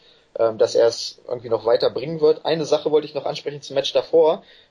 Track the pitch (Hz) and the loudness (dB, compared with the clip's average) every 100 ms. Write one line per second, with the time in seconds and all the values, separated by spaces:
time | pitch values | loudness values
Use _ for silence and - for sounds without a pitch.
0 | _ _ _ - 113 110 113 117 117 113 | _ _ _ -2 0 2 2 4 2 2
1 | - - - 123 117 110 110 117 131 107 | -8 -14 -10 -10 -4 -2 0 2 0 -2
2 | 139 165 151 156 - 160 143 151 156 151 | -6 0 2 2 -2 -2 0 -2 2 0
3 | - 139 - 151 - 143 - 139 127 131 | 0 -6 -8 -8 -10 -12 -8 -4 -2 -2
4 | 123 165 156 196 - _ _ | 2 4 4 2 -6 _ _